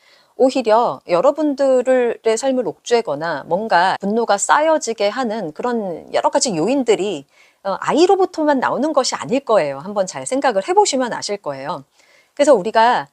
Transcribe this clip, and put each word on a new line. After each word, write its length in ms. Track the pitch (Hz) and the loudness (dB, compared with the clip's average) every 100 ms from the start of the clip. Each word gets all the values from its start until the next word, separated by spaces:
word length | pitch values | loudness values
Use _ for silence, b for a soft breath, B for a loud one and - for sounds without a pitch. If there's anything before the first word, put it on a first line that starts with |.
| b b b - | b b b 0
오히려 640 | 262 262 226 220 214 135 - | 2 2 2 2 2 -2 -2
여러분들의 1300 | 175 254 302 302 269 269 254 247 254 240 - 226 220 | 2 2 2 -2 0 2 2 2 2 0 -2 -2 0
삶을 300 | 269 254 185 | 0 -2 -2
옥죄거나 800 | - - 233 170 143 170 143 - | -8 -2 0 0 -4 -4 -6 -4
뭔가 500 | 180 220 175 185 147 | -4 0 2 2 0
분노가 380 | 196 226 226 202 | -2 -2 0 0
쌓여지게 720 | - 294 311 311 226 226 302 | 2 2 4 0 -2 -2 -2
하는 440 | 254 240 220 165 | -2 -4 -4 -6
그런 600 | - 240 233 190 156 71 | -6 -4 -4 -4 -8 -4
여러 180 | - - | -2 0
가지 260 | 285 247 165 | 0 -2 0
요인들이, 720 | 196 277 233 180 202 151 - b b b | 0 0 0 0 0 -6 -10 b b b
어, 120 | 196 185 | -8 -6
아이로부터만 800 | 156 247 370 381 370 - 302 269 | -2 2 4 4 0 0 0 0
나오는 320 | 135 175 311 | 0 -2 0
것이 220 | 285 247 | 0 -2
아닐 260 | - 147 262 | -4 -4 -4
거예요. 380 | - 208 147 135 | 2 2 0 -4
한번 280 | 180 208 185 | -6 -6 -6
잘 200 | 135 131 | -8 -6
생각을 400 | 262 277 190 262 | -2 0 0 0
해보시면 440 | 392 415 262 240 | 2 2 0 -4
아실 240 | - - 202 | -6 -8 -8
거예요. 480 | 151 135 143 156 - b b b b | -8 -8 -8 -10 -12 b b b b
그래서 200 | - 294 | 0 4
우리가 540 | 226 202 220 233 196 - | 4 4 2 4 2 -4